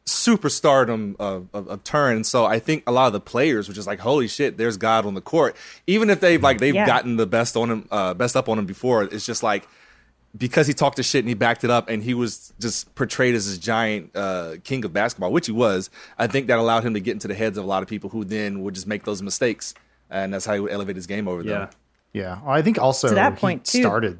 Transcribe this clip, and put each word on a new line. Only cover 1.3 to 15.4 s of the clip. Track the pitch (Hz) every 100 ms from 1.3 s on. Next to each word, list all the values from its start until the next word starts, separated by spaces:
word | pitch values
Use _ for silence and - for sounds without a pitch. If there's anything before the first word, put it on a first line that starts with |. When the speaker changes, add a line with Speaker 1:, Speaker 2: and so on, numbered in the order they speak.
| 95 92
Speaker 1:
of, | 104 95
of | 98
turn. | - 151 139 113
So | 110 127
I | 110 113
think | - 156 -
a |
lot | 123 127
of |
the | 101
players | - 120 156 113 101
were |
just | 98 98
like, | 101
"Holy | 110 147 113
shit, | - 135 98
there's | 117 101
God | - 113 104
on |
the | 95
court." | - 165 135 - - - -
Even | 208 220
if | 196
they've, | 180 165
like, | 139 123
they've | 135
Speaker 2:
Yeah. | 185 208
Speaker 1:
gotten | 113 123 117
the | 104
best | 113 120 113
on | 117
him, | 110 -
uh, | 104 92
best | 87 123 127
up | 127
on | 110
him | 95
before, | 98 123 117
it's | 98 107 -
just | 113
like, | 113 101 - _ - _ _ _ _ -
because | 127 - 147
he |
talked | 135 143 -
the |
shit | 123 143
and | 117
he |
backed | 110 117 117
it | 120
up | 120 113
and | 110
he | 117
was | 120 120 - - -
just | 117 - -
portrayed | - 117 - 127
as | 117 101
this | 92
giant, | 95 113 110 104 82 95
uh, | 98 92 82 82
king | - 131
of | 107
basketball, | 90 113 - 92
which | 147